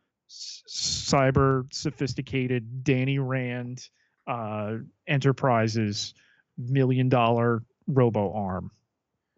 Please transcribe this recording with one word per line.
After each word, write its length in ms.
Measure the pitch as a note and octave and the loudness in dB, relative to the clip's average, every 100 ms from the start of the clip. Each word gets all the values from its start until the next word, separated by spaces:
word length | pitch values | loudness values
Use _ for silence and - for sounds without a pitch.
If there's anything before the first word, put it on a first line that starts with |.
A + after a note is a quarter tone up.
| _ _ _ | _ _ _
s-, 340 | - - - - | -18 -16 -18 -14
cyber 1000 | - - - - C#3+ C3 C#3 C3+ C3 C3 | -8 -4 -4 0 2 4 4 4 2 -2
sophisticated 1080 | - D#3 - C3+ - C3 C3+ B2+ B2 A2+ C3 | -6 -8 -4 -6 -6 -6 -4 -2 -4 -4 -4
Danny 360 | C3 B2+ C3 C#3 | 0 2 0 -2
Rand, 720 | B2+ C3 B2 B2 B2 B2 - _ _ _ - | -2 -4 -4 -6 -8 -12 -16 _ _ _ -8
uh, 480 | A#2+ G#2+ G#2+ G#2 A2+ - _ - | -6 -4 -4 -4 -6 -10 _ -2
Enterprises 1080 | C#3+ C3+ B2+ C#3 A#2 A2+ A2+ G#2+ G2+ - - _ _ _ - | 2 2 2 2 4 2 0 -2 -2 -8 -14 _ _ _ -12
million 520 | A#2+ C3+ B2+ B2+ B2+ | -2 2 2 4 4
dollar 540 | B2+ A#2 A#2 A#2+ A#2 - _ - | 4 4 4 2 0 -4 _ 0
robo 440 | C3+ A#2+ G#2+ G2+ | 4 4 4 -2
arm. 360 | G#2+ F#2+ F#2 F2+ - _ _ _ _ _ | -2 -4 -4 -8 -16 _ _ _ _ _